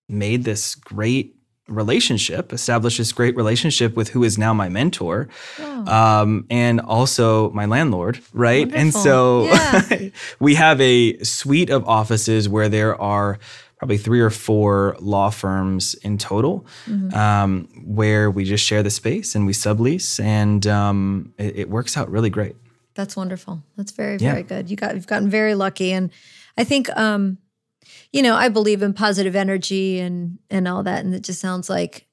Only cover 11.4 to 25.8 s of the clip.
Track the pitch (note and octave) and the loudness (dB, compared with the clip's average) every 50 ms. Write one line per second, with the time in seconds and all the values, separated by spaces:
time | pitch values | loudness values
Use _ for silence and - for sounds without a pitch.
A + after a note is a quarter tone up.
11.4 | - C3+ C#3 E3 F3 - C#3 C3 - A2+ A2+ A2 A2 A2 A2+ A2 - A2 A2 A2 | -2 0 2 2 2 2 0 0 2 2 2 2 2 2 0 0 0 0 0 2
12.4 | G2+ G2+ G#2 G#2+ G#2+ G#2 G#2+ G#2+ G#2+ A2 - - G2+ G2+ G#2 G2+ G2+ G2+ G2+ G#2 | 2 0 0 2 2 2 2 2 2 0 0 -2 -2 -2 0 0 0 -2 -4 -6
13.4 | - - - - - _ _ - - - G#2 G2+ G#2 A2+ A#2+ A#2+ A2+ G#2+ G#2+ - | -10 -18 -20 -20 -20 _ _ -8 -4 -2 -2 -2 0 2 4 4 4 4 2 0
14.4 | - - G#2+ G#2+ G#2 G2+ G2+ G2 G2 G2 - - F2+ G#2 G#2 G2 G2 G#2 G#2 - | -2 0 2 2 4 4 4 2 2 0 -2 -4 -4 -2 0 2 2 0 0 -2
15.4 | - F#2+ F#2+ F#2+ F#2 F#2+ F#2+ F#2 - - - - - G#2 G2+ F#2+ - - G2 A2 | -4 -2 -2 -2 -2 -2 -2 -2 -2 -4 -6 -6 -6 -4 -4 -4 -4 -2 -2 0
16.4 | B2 D#3 G3+ F#3+ - - - - - A3+ G#3+ G3 F#3+ F#3 F#3+ G#2 G#2+ G#2 G#2 G2+ | 0 0 -2 -4 -8 -14 -20 -16 -10 -6 -4 -4 -4 -2 0 0 2 2 4 2
17.4 | G2+ G2 F#2+ F2+ - - - - - E2 G#2 A2 A2 G#2+ G#2+ G#2+ G#2+ G#2 F#2 G2+ | 2 0 0 -2 -4 -10 -16 -16 -10 -6 -2 0 2 2 2 2 2 2 0 0
18.4 | F#2+ F#2+ G#2 G#2 - - G#2+ G#2+ G2+ G#2 - - - A2+ D#3 A3 G3+ - - G#2 | -2 -2 0 0 0 0 0 0 0 0 -2 -4 -4 -4 -4 -4 -4 -4 -2 0
19.4 | G2+ G2 G2+ - - G#2+ G#2+ A2 A#2 C3 E3 F#3 - - - - G#2 G#2+ G#2+ G#2+ | 0 0 0 -2 0 0 0 2 2 0 0 -2 -4 -6 -6 -2 -2 0 2 2
20.4 | G#2 G#2 G#2 G2+ G2+ G#2 G#2 G2+ G2+ G2+ G2+ G2 G2 G2 G2 F#2+ - - - - | 2 2 2 2 2 2 2 2 2 0 0 0 0 -2 -2 -4 -6 -10 -10 -8
21.4 | G2+ G#2 - G2+ F#2+ - G#2 A#2 A#2+ - - - A2 - F#2+ A2 A2+ G#2 F2 G#2+ | -8 -6 -6 -6 -8 -6 -6 -6 -4 -4 -6 -6 -6 -4 -2 0 0 0 0 -2
22.4 | G2+ - - - _ _ _ _ _ _ _ - G3 G3 - G3 F#3 F3+ F#3 F3+ | -4 -6 -8 -14 _ _ _ _ _ _ _ -10 -10 -8 -8 -8 -8 -8 -8 -10
23.4 | - - F3 D#3+ - _ _ G3+ G3+ G3+ - - G#3+ G3+ G3+ F#3+ A2+ C#3 C#3+ - | -12 -12 -14 -14 -14 _ _ -12 -12 -12 -10 -8 -6 -6 -4 -2 -2 -2 -2 -2
24.4 | - - - G3+ F#3 E3+ G#3 G3+ G#3 G#3 G#3 F#3+ F3 - G#3+ G#3 G3+ G3+ G3+ G#3+ | -6 -8 -10 -10 -8 -8 -8 -6 -6 -6 -6 -8 -6 -4 -4 -2 0 0 0 2
25.4 | G#3+ G#3+ G#3 G3 F#3+ F#3+ F#3+ - | 2 0 0 0 -2 -2 -2 -4